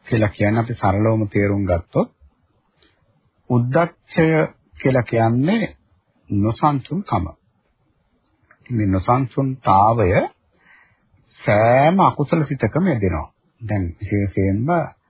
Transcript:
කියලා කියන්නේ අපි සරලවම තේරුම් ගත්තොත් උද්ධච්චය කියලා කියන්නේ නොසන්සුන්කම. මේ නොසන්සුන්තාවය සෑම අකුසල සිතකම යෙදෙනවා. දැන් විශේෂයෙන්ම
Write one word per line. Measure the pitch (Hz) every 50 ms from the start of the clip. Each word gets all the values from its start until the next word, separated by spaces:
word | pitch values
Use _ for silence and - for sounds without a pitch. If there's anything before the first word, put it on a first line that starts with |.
| _
කියලා | - 127 110 107 104 -
කියන්නේ | - 104 104 110 117
අපි | 117 120 117
සරලවම | - - 98 92 101 107 110 113 110 110
තේරුම් | 101 - 104 101 101 101 101 98
ගත්තොත් | 92 87 82 - _ - 147 226 - _ _ - _ _ _ _ _ _ _ _ _ _ _ _ _ _ _ _ _ _ _ _ _ _ _ _ -
උද්ධච්චය | 123 120 120 123 135 165 170 165 - _ _ - - - 160 160 160 156 160 - - _ _ _ -
කියලා | - - 135 131 131
කියන්නේ | 110 - 120 113 113 113 117 123 139 170 214 233 196 - - _ _ _ _ _ _ _ _ _ _ -
නොසන්සුන්කම. | 101 98 101 113 113 - - 151 143 135 - - 147 190 202 - - 95 85 82 - _ _ _ _ _ _ _ _ _ _ _ _ _ _ _ _ _ _ _ _ _ _ _ _ _ _
මේ | - 123 113 104
නොසන්සුන්තාවය | 98 95 92 - - 120 131 135 123 - 139 135 135 131 - - - 95 95 101 110 117 120 101 87 104 170 320 370 - _ _ _ _ _ _ - - _ _ _ _ _ _ _ _ _ _ _ - -
සෑම | - - 107 104 110 117 123 131 143 160 185 196
අකුසල | 175 127 - - 147 - 170 165
සිතකම | 147 - 143 - 120 107 - 156 190
යෙදෙනවා. | 190 135 113 101 92 87 76 71 - _ _ _ _ _ _
දැන් | 117 104 104 101 90 82
විශේෂයෙන්ම | 85 - - - 104 101 101 98 - 101 95 98 98 107 120 151 175 165 143 135 - _ _